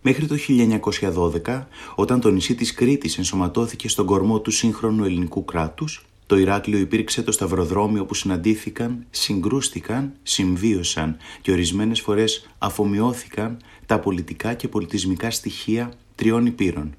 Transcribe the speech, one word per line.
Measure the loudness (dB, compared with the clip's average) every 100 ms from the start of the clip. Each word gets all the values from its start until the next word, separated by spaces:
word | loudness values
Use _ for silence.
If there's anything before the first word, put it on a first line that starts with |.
Μέχρι | 2 2 0
το | -2
χίλια | 2 4
εννιακόσια | 4 4 0 -2 -2
δώδεκα, | 2 0 0 -4 -6 -8 -16 -12
όταν | -2 2 4
το | 4
νησί | 4 0
της | -2 -2
Κρήτης | 0 2 2 0 -4
ενσωματώθηκε | -2 0 0 0 -2 -4 -6
στον | -2 2
κορμό | 4 4 2
του | 2
σύγχρονου | 0 0 0 0 2
ελληνικού | 0 0 -2 -4
κράτους, | -4 -4 -4 -4 -8 -8 _ _ _
το | 4
Ηράκλειο | 4 2 0 0
υπήρξε | 2 0 0 -2
το | -2
σταυροδρόμιο | -2 0 0 0 2 2 0
που | -2
συναντήθηκαν, | -4 -2 0 2 0 -2 -6 -6 -6 -8
συγκρούστηκαν, | -6 -2 -2 0 0 -2 -6 -4 -4 -4 -8
συμβίωσαν | -6 0 0 2 2 0 0 -2 -4 -4 -10 -10
και | 0
ορισμένες | 2 2 0 0 0
φορές | 0 2 2 0 -8 -6
αφομοιώθηκαν | -4 0 0 2 0 0 -8 -6 -6 -8 -16 -20 -2
τα | 0
πολιτικά | 0 -2 -4 -4 -2
και | -2 -2
πολιτισμικά | -4 -2 -2 0 0 -2
στοιχεία | -4 -6 -6 -2 0 -2 -10 _
τριών | 0 2 4 2
υπήρων | 2 -2 0 -6